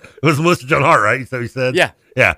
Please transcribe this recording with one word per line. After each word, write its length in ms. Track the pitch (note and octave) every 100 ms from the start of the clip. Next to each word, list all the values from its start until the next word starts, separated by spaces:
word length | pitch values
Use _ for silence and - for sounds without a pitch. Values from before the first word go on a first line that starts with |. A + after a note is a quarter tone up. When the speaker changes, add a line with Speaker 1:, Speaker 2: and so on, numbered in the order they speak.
| - -
Speaker 1:
was 160 | D3 C#3+
Melissa 260 | E3 F3 C3
Joan 160 | D3
Hart, 200 | C#3+ D3+
right? 240 | G#2 B2+ B2+
So 140 | B2+
he 60 | A#2+
said? 280 | C3 B2+ D3+
Speaker 2:
Yeah. 160 | D3 - _ -
Speaker 1:
Yeah. 200 | G#2+